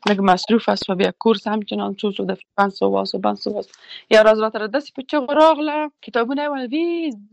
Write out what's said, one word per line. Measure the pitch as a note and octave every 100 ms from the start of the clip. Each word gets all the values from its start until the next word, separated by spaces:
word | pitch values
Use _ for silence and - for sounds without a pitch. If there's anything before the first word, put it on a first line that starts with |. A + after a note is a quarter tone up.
| G#3
لږ | G3 G3
مصروفه | F3+ - A3+ - G3+
سوه، | - F#3
بیا | F#3+ - A3+
کورس | G#3 A3
هم | G#3+ G3+
چنان | G#3 G3+ G3
څو | G#3 G3
شو، | F#3
د | - _ -
بند | G3 -
سو، | G2 G2
واسو، | G2 G3 G3
بند | G3+
سو، | - G#3
واسو. | - _ - - -
یوه | A3 G#3+
ورځ | A3 A3
راته | G#3+ G#3+ C4
داسې | D4 -
په | C4
چغو | D4+ B3+ C#4+
راغله، | D#4+ D4 D4+ D4+ D4+ _ -
کتابونه | A#3 A#3 C#4
یې | D4
ول، | C4+ B3
وی | D4 E4+ E4+ D#4+ G#3 G3+